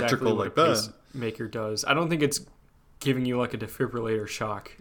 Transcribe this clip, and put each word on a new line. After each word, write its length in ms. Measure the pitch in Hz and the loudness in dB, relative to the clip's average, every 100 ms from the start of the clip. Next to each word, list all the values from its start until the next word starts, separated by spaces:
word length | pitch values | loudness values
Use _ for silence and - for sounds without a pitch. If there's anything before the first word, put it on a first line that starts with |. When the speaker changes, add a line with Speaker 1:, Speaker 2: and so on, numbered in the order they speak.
Speaker 1:
exactly 260 | 117 123 127 | 4 4 2
Speaker 2:
electrical, 60 | 107 | 2
Speaker 1:
what 80 | |
Speaker 2:
like, 80 | 98 | 2
Speaker 1:
a 220 | - 160 | 4 4
Speaker 2:
"Bah." 160 | 113 107 - _ | 4 -2 -10 _
Speaker 1:
pacemaker 340 | 135 113 - 113 | -6 -6 -4 -6
does. 360 | 117 107 107 | -4 -4 -2
I 80 | - | 0
don't 160 | 147 170 | 2 2
think 140 | 165 | 2
it's 160 | 147 - - - _ _ _ - | 2 0 -8 -20 _ _ _ -4
giving 240 | 135 127 127 | 0 2 0
you, 100 | 123 | 0
like, 160 | 120 | -2
a 60 | 110 | -4
defibrillator 720 | 107 - 120 120 113 110 104 | -8 -4 -2 -2 -2 -2 -2
shock. 420 | - 107 101 - - | -6 -4 -4 -10 -20